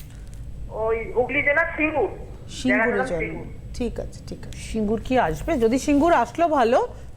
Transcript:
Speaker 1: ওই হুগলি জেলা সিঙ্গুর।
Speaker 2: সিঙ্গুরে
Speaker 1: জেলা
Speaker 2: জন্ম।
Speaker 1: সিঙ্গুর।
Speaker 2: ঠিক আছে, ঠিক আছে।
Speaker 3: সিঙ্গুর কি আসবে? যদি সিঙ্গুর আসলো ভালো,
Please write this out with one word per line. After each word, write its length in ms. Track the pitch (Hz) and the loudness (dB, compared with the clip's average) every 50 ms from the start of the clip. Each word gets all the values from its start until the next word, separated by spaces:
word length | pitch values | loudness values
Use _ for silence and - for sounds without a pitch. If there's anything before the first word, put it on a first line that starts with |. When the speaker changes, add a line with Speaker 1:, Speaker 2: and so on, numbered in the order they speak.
| - - - - - - - - - - - - - - | -14 -14 -14 -14 -12 -12 -12 -12 -10 -10 -10 -10 -10 -8
Speaker 1:
ওই 440 | - 208 220 226 226 226 226 - 196 | -4 -2 0 0 0 0 -2 -2 0
হুগলি 260 | 214 247 240 262 294 285 | 0 0 2 2 0 2
জেলা 220 | 285 285 320 339 - - | 4 4 2 2 0 0
সিঙ্গুর। 320 | - 302 311 302 277 214 - - - - - - - - - | 0 0 0 2 2 0 0 -2 -6 -12 -12 -12 -14 -12 -12
Speaker 2:
সিঙ্গুরে 420 | - - - 254 208 214 226 240 220 | -8 -4 0 2 2 4 4 2 2
Speaker 1:
জেলা 120 | 196 - | 0 0
Speaker 2:
জন্ম। 160 | - 175 160 | -2 -2 -4
Speaker 1:
সিঙ্গুর। 260 | 156 - 160 - - - - - - - - | -4 -4 -6 -8 -10 -10 -12 -12 -12 -10 -6
Speaker 2:
ঠিক 260 | - 240 226 - - | -4 -4 -4 -4 -6
আছে, 200 | - - - - - | -8 -8 -10 -12 -12
ঠিক 120 | - - - - - | -12 -12 -12 -10 -12
আছে। 100 | - - | -12 -10
Speaker 3:
সিঙ্গুর 420 | - - - 220 214 202 226 220 - | -8 -6 -2 -2 0 0 0 0 0
কি 140 | - 254 247 | 2 2 2
আসবে? 400 | 202 160 160 151 - - 339 262 | 4 2 0 -2 -2 -2 0 4
যদি 200 | 226 220 254 262 | 4 4 4 2
সিঙ্গুর 340 | - 302 285 285 294 349 339 | 2 4 4 6 6 6 6
আসলো 360 | 269 240 233 - - 339 330 | 4 4 2 0 0 2 2
ভালো, 460 | 311 285 240 226 247 339 480 480 - - - - - | 4 4 4 6 6 4 4 2 -4 -10 -12 -14 -10